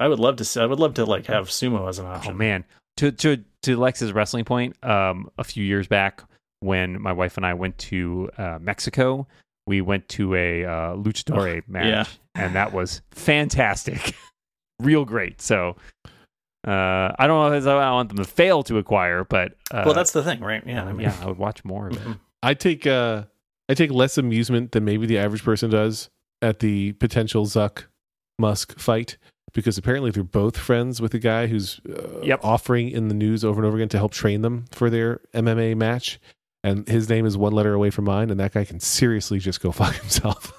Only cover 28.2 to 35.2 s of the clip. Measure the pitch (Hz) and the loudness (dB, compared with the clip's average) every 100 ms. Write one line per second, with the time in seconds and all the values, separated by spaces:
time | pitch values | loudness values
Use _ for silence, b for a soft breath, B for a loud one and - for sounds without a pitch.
28.2 | _ - 110 104 - - - 113 117 - | _ 0 0 0 -4 -4 0 0 0 -12
29.2 | b b - - 113 98 117 135 127 101 | b b -8 -2 -2 0 0 0 0 -2
30.2 | 90 104 107 - - 120 123 117 113 117 | -2 0 0 0 0 2 0 -2 -2 0
31.2 | 117 113 117 110 95 - - - - - | 0 0 0 -2 -4 -8 -12 -12 -10 -6
32.2 | 139 135 107 117 - 120 120 120 107 104 | -2 0 2 2 2 0 0 -2 -2 0
33.2 | 107 110 110 104 107 110 110 101 104 - | 0 2 0 0 0 0 0 0 0 0
34.2 | 107 104 117 120 120 - 120 117 113 120 | 0 0 -2 -4 -8 -2 0 2 0 -4